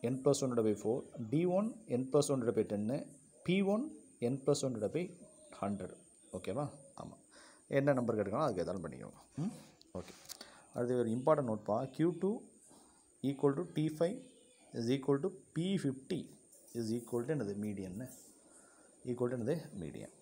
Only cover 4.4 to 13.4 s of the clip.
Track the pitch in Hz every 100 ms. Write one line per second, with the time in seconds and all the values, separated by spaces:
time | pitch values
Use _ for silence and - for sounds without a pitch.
4.4 | - 143 135 113 - 151 180 - - -
5.4 | - - 101 98 90 - - _ - -
6.4 | - 110 147 - - - - - _ -
7.4 | - - _ 139 139 131 117 107 98 117
8.4 | 151 90 82 95 80 - 52 - - -
9.4 | 185 - - - - 90 - - - -
10.4 | - - - - 120 127 113 117 143 151
11.4 | 123 107 - 107 135 - 165 165 190 233
12.4 | - - - - - - _ _ 131 139